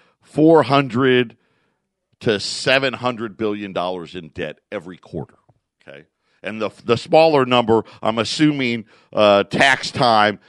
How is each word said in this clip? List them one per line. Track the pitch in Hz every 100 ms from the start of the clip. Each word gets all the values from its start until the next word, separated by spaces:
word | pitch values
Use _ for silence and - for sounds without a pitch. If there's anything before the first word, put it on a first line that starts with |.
| _ _
four | _ - 156 160
hundred | 120 139 139 113 135 127 120 - _ _ _ _ _ _ _ _
to | 123 101
seven | - - 143 131 135
hundred | 113 123 113 113 95
billion | 107 104 101
dollars | 90 90 92 80 90
in | 78
debt | 90 82 - _
every | 104 85 87
quarter, | _ 82 64 _ _ _ _ _ -
okay? | 71 _ _ _ _
And | 92 110
the, | 101 - -
the | 113
smaller | - 160 160 143 127
number, | 123 113 113 - -
I'm | 110 113
assuming, | 107 - 151 143 127 117 107 _ _
uh, | - 104 101
tax | 98 - 135 131 -
time | - 123 110 107 101